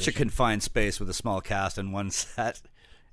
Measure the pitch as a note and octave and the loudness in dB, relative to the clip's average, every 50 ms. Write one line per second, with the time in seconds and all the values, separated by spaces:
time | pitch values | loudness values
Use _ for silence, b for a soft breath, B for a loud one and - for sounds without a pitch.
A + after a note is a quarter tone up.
0 | - D#3+ - - C#3+ A2 - - B2+ A#2 G#2+ G2+ - - - A#2+ G#2+ G2+ - - | 4 4 2 2 2 2 4 4 4 4 4 2 0 0 2 2 2 2 2 0
1 | G2+ F#2 F#2 - - A#2 G2 F#2+ - - G#2 G2 G2 F#2 - G#2+ G2 G2 G2 G2+ | -2 -2 -2 -2 -2 -2 -2 -2 -2 -2 0 0 0 0 -2 -2 -4 -4 -2 -4
2 | G2+ G2 F#2 - - - - - A2+ A#2+ - - - - - b b b b b | -4 -2 -2 -4 -4 -4 -2 -2 -2 -2 -2 -6 -12 -20 -20 b b b b b
3 | b b | b b